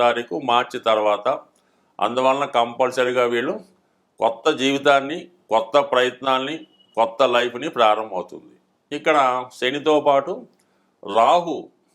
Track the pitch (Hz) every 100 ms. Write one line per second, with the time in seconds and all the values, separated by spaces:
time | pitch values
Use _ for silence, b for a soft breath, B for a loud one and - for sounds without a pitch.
0 | 120 117 120 165 131 120 123 123 113 107
1 | 104 104 123 151 - _ _ _ _ -
2 | 104 123 131 135 143 120 117 120 127 131
3 | 123 123 120 117 135 214 - _ _ _
4 | _ - - 113 156 135 135 139 143 139
5 | 135 175 - _ - 110 - 147 139 123
6 | 123 123 135 131 135 160 - _ _ -
7 | 113 - 127 120 123 120 156 131 110 107
8 | 110 92 87 78 - _ _ _ - 147
9 | 160 151 131 127 120 - 127 143 143 151
10 | 143 139 151 196 - _ _ _ _ _
11 | 98 107 120 175 170 127 - _ _